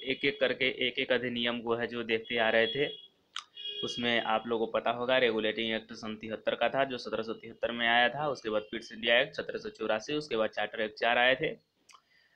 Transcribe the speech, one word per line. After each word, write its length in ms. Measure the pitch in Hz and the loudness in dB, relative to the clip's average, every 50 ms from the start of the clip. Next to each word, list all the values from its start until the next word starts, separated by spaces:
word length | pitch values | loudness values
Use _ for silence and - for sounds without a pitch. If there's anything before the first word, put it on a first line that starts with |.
| - | -4
एक-एक 360 | 131 135 131 - 143 139 - | -4 -2 0 0 0 0 2
करके 460 | 135 123 123 - 131 131 - - 131 123 | 2 0 2 2 0 0 0 0 -2 -2
एक-एक 240 | 117 - 131 - 127 | -2 -2 0 2 2
अधिनियम 480 | 123 123 127 120 120 117 120 120 120 | 2 0 0 -2 0 0 0 -2 -2
को 140 | 110 117 117 | -2 -2 0
है 120 | 117 120 | 0 0
जो 160 | 113 120 120 117 | -2 -4 -4 -2
देखते 360 | 110 117 113 110 - 123 120 | 0 0 0 0 0 0 2
आ 120 | 113 110 | 2 4
रहे 160 | 110 113 113 | 4 4 4
थे। 400 | 113 120 135 143 123 110 - - - _ _ _ _ - - - _ _ - - - - - - | 4 2 0 -2 -2 -4 -8 -18 -20 _ _ _ _ -14 -14 -14 _ _ -14 -12 -10 -8 -6 -6
उसमें 360 | 117 - - 120 120 117 117 | -6 -4 -2 0 0 2 2
आप 260 | - - 110 110 110 | 2 2 0 0 0
लोगों 200 | 120 117 113 113 | 0 -2 0 0
को 60 | 107 - | 0 0
पता 180 | 110 110 113 | 0 0 0
होगा, 280 | 117 120 123 120 131 131 | 0 0 0 2 2 4
Regulating 540 | 127 120 110 110 107 110 104 107 113 113 113 | 4 4 4 2 0 0 0 -2 -2 -2 -2
Act 200 | 110 110 - 117 | -4 -6 -8 -14
सन 240 | 107 - 110 110 | -12 -10 -10 -10
तिहत्तर 380 | 107 - 110 110 104 - - 113 | -8 -8 -8 -8 -6 -4 -4 -2
का 140 | - 117 117 | 0 0 0
था, 160 | 113 135 135 | 2 2 0
जो 140 | 135 127 120 | 0 -2 -6
सत्रह 240 | - 110 104 110 110 | -6 -6 -4 -4 -4
सौ 100 | 113 110 | -4 -6
तिहत्तर 400 | - - 113 113 - - 113 117 | -8 -10 -16 -8 -4 -4 -4 -2
में 160 | 120 120 117 | 0 2 4
आया 200 | 117 120 120 120 | 6 6 6 4
था। 200 | 123 139 151 151 | 2 0 -2 -2
उसके 220 | 131 117 - 113 | -4 -4 -2 -2
बाद 120 | 107 107 107 | -2 -2 -2
Fits 300 | - - 113 - - 113 | -2 -6 -10 -8 -10 -10
India 280 | 107 110 117 117 120 | -2 2 4 4 4
Act 140 | 139 147 - | 4 2 -2
सत्रह 240 | - - - - 110 | -8 -6 -6 -6 -8
सौ 100 | 110 110 | -8 -10
चौरासी, 460 | - - 113 107 110 110 110 - 147 | -8 -4 -2 0 0 0 -2 -2 -4
उसके 220 | 151 151 - 123 | -4 -4 -2 0
बाद 140 | 113 110 107 | 0 0 0
Charter 300 | - - 107 107 - 110 | 0 -2 -4 -4 -4 -4
Act 180 | 110 110 - - | -4 -4 -2 0
चार 200 | 123 117 120 123 | 2 4 4 6
आए 160 | 120 127 131 | 6 4 4
थे 200 | 131 156 - - - _ _ _ _ _ - - - _ _ _ _ _ _ _ | 2 0 -4 -6 -8 _ _ _ _ _ -20 -20 -20 _ _ _ _ _ _ _